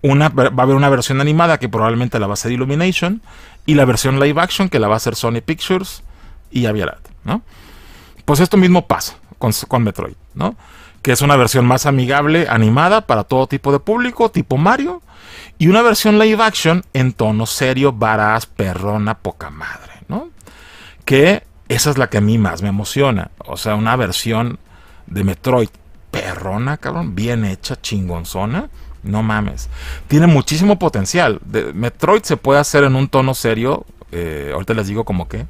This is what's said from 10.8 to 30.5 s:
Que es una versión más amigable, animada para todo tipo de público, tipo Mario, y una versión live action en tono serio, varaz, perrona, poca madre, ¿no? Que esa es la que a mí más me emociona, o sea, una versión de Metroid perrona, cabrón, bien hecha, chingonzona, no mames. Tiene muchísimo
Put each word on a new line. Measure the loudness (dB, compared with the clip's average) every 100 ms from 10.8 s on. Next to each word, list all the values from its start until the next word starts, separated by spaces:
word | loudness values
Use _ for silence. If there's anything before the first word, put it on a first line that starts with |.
| -20 -6
Que | 0
es | 2
una | 4 4
versión | 4 4 4
más | 2 2
amigable, | 0 2 0 2 2 2
animada | 2 4 4 4 2 2
para | -2
todo | 0 0 0
tipo | -2 0
de | 0
público, | 0 -2 -2 0 0
tipo | 0 -2 0
Mario, | 2 2 -2 -8 _ -20 -20 -20 -20 0
y | 4
una | 6
versión | 4 4 4 4
live | 4 4
action | 0 2 0 0 -2
en | 0 0
tono | 0 0 0 -2
serio, | -2 0 2 0
varaz, | 2 0 2 2 0 -4
perrona, | -4 -4 -2 -4 -2 -2 -4
poca | -8 -10 -16
madre, | -14 -14 -14 -18 -20 -10
¿no? | -10 -10 -18 -20 -20 -20 -20 -20 -14 0
Que | 4 4 2 -4 -20 -6
esa | -2 0
es | 0
la | 0
que | 2
a |
mí | 2 2
más | 0 -2
me | -4
emociona, | -4 -4 0 0 0 -6 -14 -14
o | -8
sea, | -4 -2
una | 0 0
versión | 0 -2 -2 -2 -2 -6 -16 -20 -20 -20 -12
de | -4
Metroid | -4 -2 0 0 0 -6 -20 -20 -10
perrona, | -8 -8 -8 -6 -4 -4 -6
cabrón, | -6 -6 -6 -4
bien | -2 -2 -2
hecha, | -4 -8 -10
chingonzona, | -6 -4 -4 -6 -8 -6 -4 -4 -8 -14 -18 -14
no | -6 -2
mames. | -2 -2 -4 -8 -12 -12 -12 -12 0
Tiene | 4 6
muchísimo | 4 2